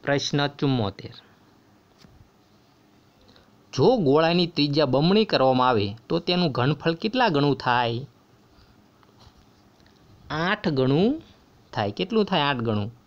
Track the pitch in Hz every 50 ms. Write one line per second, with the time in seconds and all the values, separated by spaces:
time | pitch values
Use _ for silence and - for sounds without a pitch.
0 | - - 139 135 - - - - 143 139 - - 147 143 131 123 104 98 - -
1 | - - - - - - _ _ _ _ _ _ _ _ _ _ _ _ _ _
2 | - - - - - _ _ _ _ _ _ _ _ _ _ _ _ _ _ _
3 | _ _ _ _ _ - _ - _ _ _ _ _ _ - - 135 202 262 240
4 | 170 131 139 151 165 165 170 180 180 170 - 143 147 147 143 156 151 131 127 135
5 | 151 170 196 220 - - - 131 131 131 127 127 127 127 123 104 101 104 113 117
6 | _ _ 156 170 165 - 180 180 180 160 120 120 123 139 156 - - 165 165 165
7 | - 220 214 254 247 220 160 143 143 147 135 - - 131 120 123 120 117 117 117
8 | 139 - _ _ _ _ _ _ _ _ _ - - _ _ _ _ _ _ _
9 | _ _ _ _ - - _ - _ _ _ _ _ _ _ _ - - _ _
10 | _ _ - - - - 139 156 165 180 214 - - 185 147 135 131 127 139 156
11 | 190 240 294 330 - - - - - _ _ _ _ _ - - 107 104 - -
12 | 185 185 226 220 202 - 190 165 143 143 143 123 113 117 107 104 107 117 - -
13 | _